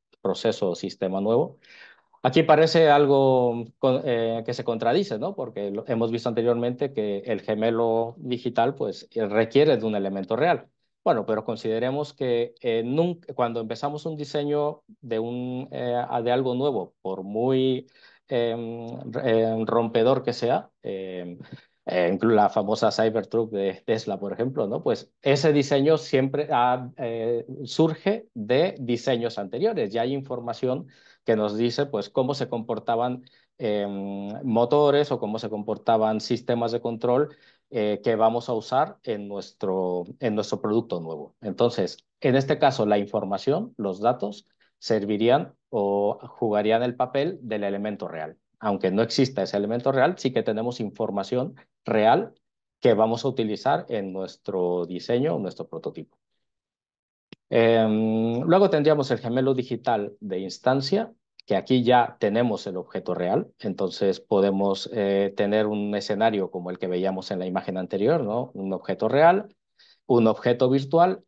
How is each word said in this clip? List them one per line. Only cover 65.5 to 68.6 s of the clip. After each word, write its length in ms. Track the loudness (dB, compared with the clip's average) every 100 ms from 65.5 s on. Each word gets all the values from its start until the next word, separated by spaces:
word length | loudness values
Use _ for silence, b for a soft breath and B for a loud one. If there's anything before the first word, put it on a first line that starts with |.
| 2 0
un 260 | -2 -4 -4
escenario 560 | -4 0 0 0 -2
como 180 | -6 -8
el 80 | -6
que 80 | -4
veíamos 460 | -2 -2 -4 -6
en 80 | -6
la 60 | -4
imagen 300 | -4 -4 -6
anterior, 460 | -6 -2 0 0
¿no? 300 | -2 -4 -6
Un 180 | -8